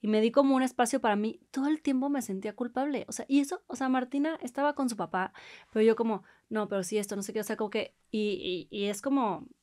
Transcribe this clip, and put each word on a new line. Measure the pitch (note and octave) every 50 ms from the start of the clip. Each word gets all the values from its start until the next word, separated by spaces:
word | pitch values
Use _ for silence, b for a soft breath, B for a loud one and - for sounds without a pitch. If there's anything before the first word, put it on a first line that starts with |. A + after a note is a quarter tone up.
y | - G#3+
me | G#3+ G#3+
di | A3 A#3
como | A#3 C#4+ C#4+ C#4 C4+
un | C4 C4
espacio | B3+ - - B3 A#3 - C4+
para | - A#3 G#3
mí, | G3+ G#3 A3 - - _ _
todo | - C4+ C4+ C#4+
el | D#4 D4+ _
tiempo | C#4+ C#4 B3+ C4 C#4+
me | C#4+ C#4 A#3+
sentía | - F#3+ F#3+ F#3+ G#3+ G#3
culpable, | - B3 A#3+ A#3 B3+ C4+ D4 C#4+ A#3 - -
o |
sea, | - - A#3 _
y | C4+ C#4+
eso, | C#4+ C#4 F#4 F4+ _ _
o | -
sea, | A#3 C4+ C4
Martina | C4 C4 B3+ B3 - C#4+ C#4+ D#4 E4 D#4
estaba | - B3 - - C#4 D4 D4
con | D4 C4+ B3
su | A3+ G3+
papá, | F#3 D#3 - F#3 F#3+ - B B B B B B B B
pero | _ A3 A3
yo | A3+ A3+
como, | A3+ A#3 A3+ A3 F#3 b b b b b b
no, | A3 G#3+ G#3 G3+
pero | G3+ G3 F#3
sí | F#3 G#3+ G#3+
esto, | G#3 G3+ G#3
no | G3+
sé | G3 -
qué, | A3 A3
o | G#3
sea, | - A3 G#3+
como | A3 G3+
que, | - A3 - - _ _ _ _
y, | - G#3+ G#3+ G#3 G3 - - F#3+ F3+ F3+ - _
y, | -
y | G#3 G3+ G3+
es | G#3 G3+ -
como | C#4 F3 F3+ F3+ F#3+ F#3 D#3 - - - _